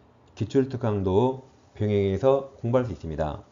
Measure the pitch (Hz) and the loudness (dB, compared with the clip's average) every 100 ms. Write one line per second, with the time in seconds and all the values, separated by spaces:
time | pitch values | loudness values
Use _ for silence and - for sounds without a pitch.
0 | _ _ _ - 107 139 131 123 117 104 | _ _ _ -8 -2 0 0 -2 -2 -2
1 | 95 92 123 131 - _ _ - 107 104 | 2 2 2 0 -10 _ _ -4 0 2
2 | 98 95 135 135 135 - 117 127 123 87 | 2 2 2 2 0 -8 -2 0 0 -6
3 | 82 76 78 73 - | -8 -4 -4 -6 -12